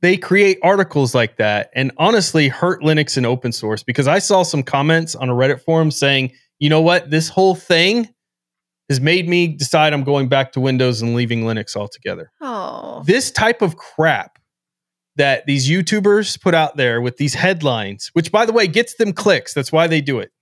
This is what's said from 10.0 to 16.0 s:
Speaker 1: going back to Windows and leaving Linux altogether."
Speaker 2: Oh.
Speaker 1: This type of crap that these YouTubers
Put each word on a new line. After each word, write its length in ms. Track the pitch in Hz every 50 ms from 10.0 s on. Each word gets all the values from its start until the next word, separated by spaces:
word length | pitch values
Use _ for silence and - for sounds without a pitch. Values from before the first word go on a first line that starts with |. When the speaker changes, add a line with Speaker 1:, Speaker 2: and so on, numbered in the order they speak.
| 131
Speaker 1:
going 240 | 139 143 139 135 123
back 240 | 139 135 131 -
to 80 | - 135
Windows 420 | 127 135 131 127 127 127 120 110
and 120 | 117 117 117
leaving 260 | 120 123 113 120 117 113
Linux 300 | 113 113 107 101 - -
altogether." 540 | 110 101 101 - - - 110 95 85 80 _ _ -
Speaker 2:
Oh. 600 | 320 262 233 202 180 - - 117 - - 123 127 143
Speaker 1:
This 260 | 151 202 269 247 -
type 300 | - - 220 226 240 233
of 140 | 214 170 160
crap 600 | - - - - - 156 160 127 101 - - _ _ _ _ _ _ _ _ _ _ _ _ _ _ _ _ -
that 300 | 143 143 139 131 113 -
these 220 | 143 139 139 127 139
YouTubers 720 | 165 190 180 - 208 214